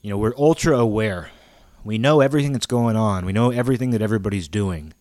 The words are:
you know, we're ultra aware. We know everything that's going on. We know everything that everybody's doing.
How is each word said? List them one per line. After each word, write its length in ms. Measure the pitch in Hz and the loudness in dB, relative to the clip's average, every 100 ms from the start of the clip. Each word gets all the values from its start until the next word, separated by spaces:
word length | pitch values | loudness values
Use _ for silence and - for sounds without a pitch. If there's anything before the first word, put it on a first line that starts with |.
you 60 | 107 | -6
know, 80 | 101 | -2
we're 180 | 110 123 | -2 2
ultra 400 | 147 160 165 131 | 2 4 2 2
aware. 540 | 117 107 107 90 80 - _ _ _ _ 107 | 2 0 -2 -4 -10 -20 _ _ _ _ -8
We 120 | 110 | -2
know 220 | 131 151 | 2 4
everything 320 | 135 147 143 | 4 2 -2
that's 140 | 135 - | -4 -2
going 320 | 123 117 110 | 0 2 2
on. 280 | 110 95 90 | 0 0 -2
We 60 | |
know 200 | 101 120 | 0 0
everything 400 | 120 123 127 127 | 0 0 0 0
that 100 | 113 | 0
everybody's 480 | 107 110 101 98 78 | 0 -2 -2 -4 -4
doing. 440 | 104 98 85 76 - | -4 -4 -4 -10 -20